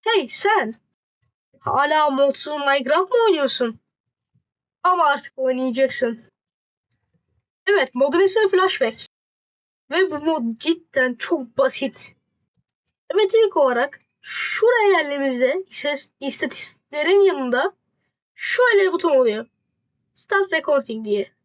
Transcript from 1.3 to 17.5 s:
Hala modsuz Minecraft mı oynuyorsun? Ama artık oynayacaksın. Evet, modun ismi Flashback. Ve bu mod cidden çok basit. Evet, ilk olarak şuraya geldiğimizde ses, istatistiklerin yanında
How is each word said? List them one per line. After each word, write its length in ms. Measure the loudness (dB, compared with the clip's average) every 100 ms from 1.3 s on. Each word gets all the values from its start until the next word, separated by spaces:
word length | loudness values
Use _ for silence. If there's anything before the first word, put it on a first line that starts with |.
| _ _ _
Hala 500 | -4 -2 0 2 0
modsuz 420 | 2 0 -2 -8
Minecraft 580 | -4 -2 -2 0 0 2
mı 60 | 2
oynuyorsun? 560 | 2 2 -2 -2 -6 -6 _ _ _ _ _ _ _ _ _ _
Ama 220 | 0 2
artık 280 | 2 0 -6 -6
oynayacaksın. 880 | -4 -2 -4 0 -2 0 -6 -6 _ _ _ _ _ _ _ _ _ _ _ _ _ _ 0
Evet, 280 | 0 0
modun 260 | 0 0 4
ismi 280 | 2 2 2
Flashback. 600 | 2 2 0 -4 -4 -20 _ _ _ _ _ _ _ _
Ve 200 | 0 0
bu 80 | 0
mod 400 | -2 -2 -4 -4
cidden 560 | -4 -4 _ -2 -2
çok 440 | -4 -4 -4 -4 0
basit. 580 | 0 0 -8 -10 -20 _ _ _ _ _ _ _ _ _ _
Evet, 240 | -2 2
ilk 220 | 4 2 2
olarak 440 | 2 2 -4 -6 _ _
şuraya 840 | -14 -8 -6 2 2 4 4 2
geldiğimizde 640 | 0 -2 -2 0 0 0 -6
ses, 400 | -8 -6 -6 -10 _
istatistiklerin 1000 | -10 -8 -8 -8 -14 _ _ -6 2 4
yanında 520 | 4 2 -2